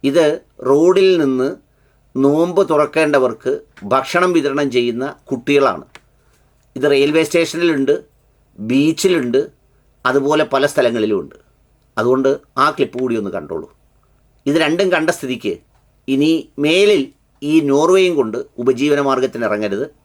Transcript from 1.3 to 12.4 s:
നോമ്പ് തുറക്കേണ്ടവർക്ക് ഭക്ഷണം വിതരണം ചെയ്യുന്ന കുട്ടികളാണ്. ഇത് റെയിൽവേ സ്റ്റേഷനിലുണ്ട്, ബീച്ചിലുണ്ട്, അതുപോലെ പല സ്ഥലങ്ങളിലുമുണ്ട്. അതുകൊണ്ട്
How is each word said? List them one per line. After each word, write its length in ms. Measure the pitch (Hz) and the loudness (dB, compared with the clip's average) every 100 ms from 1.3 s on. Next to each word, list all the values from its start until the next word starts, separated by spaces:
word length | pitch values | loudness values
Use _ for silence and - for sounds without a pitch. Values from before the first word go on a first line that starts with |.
| 131 131 185 _ _ _ _ _ 127 135 | 0 -4 -6 _ _ _ _ _ -2 0
നോമ്പ് 360 | 151 175 175 180 | 2 0 0 0
തുറക്കേണ്ടവർക്ക് 800 | 151 147 160 156 143 127 113 127 143 - - - | 0 0 0 2 2 0 -2 -6 -6 -8 -18 -2
ഭക്ഷണം 380 | 131 123 175 185 170 | -2 0 -2 2 0
വിതരണം 320 | 143 139 143 123 | 0 -2 -2 0
ചെയ്യുന്ന 320 | 120 117 139 - - | -2 -4 -8 -12 -10
കുട്ടികളാണ്. 540 | 127 123 143 135 87 - - _ _ _ _ _ _ _ - | -8 0 2 2 -2 -12 -20 _ _ _ _ _ _ _ -4
ഇത് 100 | 143 | 0
റെയിൽവേ 300 | 139 143 156 156 | 2 2 0 0
സ്റ്റേഷനിലുണ്ട്, 680 | 175 160 165 170 147 135 147 - _ _ _ _ - | 0 -2 0 0 0 0 -2 -4 _ _ _ _ -14
ബീച്ചിലുണ്ട്, 840 | 107 131 151 160 190 170 123 123 143 _ _ _ _ _ 127 | -2 0 0 0 0 0 0 -2 -2 _ _ _ _ _ -2
അതുപോലെ 400 | 135 135 151 156 | 0 0 0 0
പല 120 | 135 143 | 0 0
സ്ഥലങ്ങളിലുമുണ്ട്. 640 | - 123 117 107 101 73 - _ _ _ _ _ - | 0 0 0 -2 -2 -6 -16 _ _ _ _ _ -4
അതുകൊണ്ട് 320 | 117 131 135 139 | 0 2 0 -2